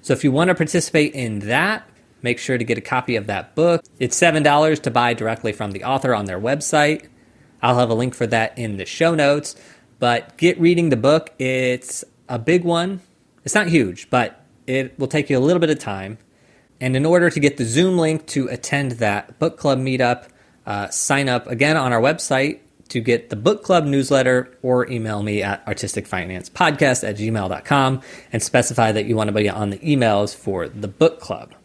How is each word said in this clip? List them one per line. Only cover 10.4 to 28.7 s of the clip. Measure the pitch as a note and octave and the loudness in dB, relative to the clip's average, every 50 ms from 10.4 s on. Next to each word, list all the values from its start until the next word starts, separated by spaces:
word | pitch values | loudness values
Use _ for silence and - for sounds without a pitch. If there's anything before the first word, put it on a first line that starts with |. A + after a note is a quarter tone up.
| E3 F3 F3+ F3+ | 2 2 4 4
reading | E3 E3+ F3 E3+ E3+ D#3+ | 4 4 4 4 4 2
the | C3+ | 2
book. | A2+ G#2+ C3+ D3+ D#3+ D#3 - _ | 2 4 4 4 2 0 -4 _
It's | - C3 C3 C3 B2+ B2+ B2+ B2 B2 - - - - - _ _ _ _ | -6 -4 -2 0 0 0 0 -2 -2 -6 -10 -12 -12 -12 _ _ _ _
a | - B2 A#2+ | -8 -8 -4
big | A2+ D#3 E3+ F3+ E3+ | 0 2 2 2 2
one. | E3+ E3+ E3+ F3 F#3 G3 F3+ _ _ _ _ _ _ _ _ _ | 2 0 0 0 -2 -6 -10 _ _ _ _ _ _ _ _ _
It's | - - | 0 0
not | G#3 G3+ | 0 2
huge, | E3+ E3+ D#3 A#2 F#2 F2+ - - _ | 4 4 2 2 2 -2 -10 -8 _
but | - B2 A#2 - - _ _ _ _ _ _ | 0 0 0 0 -6 _ _ _ _ _ _
it | - B2+ C3+ C3+ C3 - | -4 -2 -2 -2 -4 -6
will | - C#3 | -6 -6
take | C3 - D3+ C#3+ - | -2 -2 -2 0 2
you | C#3+ | 0
a | B2 | 2
little | C3 D3+ F3+ F3+ | 4 2 2 2
bit | E3+ D#3 | 2 2
of | D3+ | 0
time. | D3+ - - G2+ F#2+ F#2+ G2 A2 - _ _ _ _ _ _ _ _ _ _ _ _ | -2 -4 -8 -8 -8 -8 -12 -12 -16 _ _ _ _ _ _ _ _ _ _ _ _
And | B2+ B2+ C3 | -4 -2 0
in | C3 C#3+ | 0 2
order | D#3+ F3 F3+ E3+ E3+ | 4 4 4 4 4
to | - D#3 | 2 2
get | C#3+ C#3+ C#3 | 2 2 2
the | - A#2+ | 0 -4
Zoom | A2+ A2+ D3 F3+ F#3+ F#3 F3 | 0 2 2 2 2 2 2
link | D#3+ D#3 D#3+ D3+ - | 2 0 0 -4 -6
to | - - C#3+ C3 | -6 -4 -4 -4
attend | - B2 - - - - C#3+ C#3 C3 A#2+ | -4 -6 -8 -6 -4 -2 -2 -2 -4 -4
that | A#2 A#2 G#2 G2+ G#2 - - - | -2 -2 -2 -2 -2 -6 -10 -6
book | _ D#3 E3 - - | _ -4 -4 -2 -2
club | - D3 C3+ | 0 0 0
meetup, | B2+ C3 C3+ C3 B2+ B2+ A#2+ A#2+ - - - _ _ _ _ _ _ _ | 0 0 -2 0 0 2 0 0 -2 -6 -20 _ _ _ _ _ _ _
uh, | - G#2 G2+ G2+ - | -8 -6 -6 -6 -6
sign | - - - - C#3+ C#3 C#3 C3+ | -6 -6 -2 0 0 0 2 0
up | B2 A#2+ - | -2 -2 -4
again | - B2 A#2 C#3 D3+ D#3 | -6 0 0 2 2 2
on | D#3+ C3 B2+ A#2+ | 2 2 2 2
our | A2+ | 2
website | A#2 C#3 D#3+ F3 - - C#3 C3 C3+ D3+ - - _ _ _ _ - _ | 2 2 0 0 -2 -2 0 0 0 -2 -4 -8 _ _ _ _ -20 _
to | - B2 | -6 -4
get | A2+ B2+ A#2 A#2 - - | 0 0 0 0 0 -8
the | - | -10
book | G#2 A2 F3 G#3+ G#3 - | 0 0 0 0 0 0
club | - F#3+ E3+ D#3 | 2 2 2 4
newsletter, | C#3+ C#3 C#3 C3 C3 C#3+ C3+ B2+ B2+ B2+ B2+ B2 - - _ - | 2 2 0 2 2 2 2 4 4 2 2 0 -4 -14 _ -2
or | B2+ B2+ B2 B2 - | 0 2 2 0 -2
email | B2+ A#2 A2+ A2 G#2+ G#2 | -4 -6 -4 -4 -4 -4
me | G#2 G#2+ G#2 G#2 G2 | -2 -2 -2 -2 -2
at | G2+ G2+ - - | -2 -4 -6 -6
artistic | - G2+ - - G#2 - G#2 F#2+ | -8 -6 -6 -6 -6 -6 -8 -6
finance | - - F#2 E2+ F2+ F#2 F2 F2+ - | -6 -6 -6 -6 -6 -10 -12 -12 -14
podcast | _ - F3+ D#3+ D3 D3 D#3 C3+ B2+ - - | _ 0 0 0 2 2 2 2 2 0 -2
at | G#2+ G2+ | -6 -6
gmail | G2+ G#2+ A2 A2+ G#2+ G2 F#2 | -4 -4 -2 -2 -2 -2 -4
dot | F#2 - - | -6 -8 -2
com | - C#3+ C#3 C3+ C3 C3+ C3 - - - - - _ - | 0 0 2 2 2 0 -2 -6 -14 -20 -20 -16 _ -6
and | A2+ | -6
specify | - - - B2+ A#2+ - | -4 2 2 2 2 2